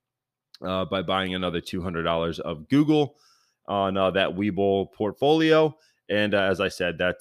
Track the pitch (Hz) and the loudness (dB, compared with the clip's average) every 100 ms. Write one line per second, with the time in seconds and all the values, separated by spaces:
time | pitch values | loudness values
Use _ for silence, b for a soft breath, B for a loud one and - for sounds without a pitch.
0 | _ _ _ _ _ - 92 92 92 95 | _ _ _ _ _ -12 -6 -4 -2 -4
1 | 87 95 92 92 90 85 - 95 87 82 | -2 -2 -2 -2 -4 -4 -6 -6 -6 -2
2 | 82 82 82 - 80 78 78 139 151 151 | 0 0 -2 -4 -8 -8 0 2 4 2
3 | 143 _ b b b b - 101 98 98 | 0 _ b b b b -4 0 0 2
4 | 95 92 82 87 104 95 98 98 92 - | 2 2 0 0 -2 2 2 2 -2 -4
5 | 107 92 139 160 160 156 156 - b b | -4 0 2 4 4 4 2 -2 b b
6 | - 104 104 101 98 90 95 - 90 80 | -4 -2 0 0 0 0 -2 -2 -4 -2
7 | 90 87 | -2 -2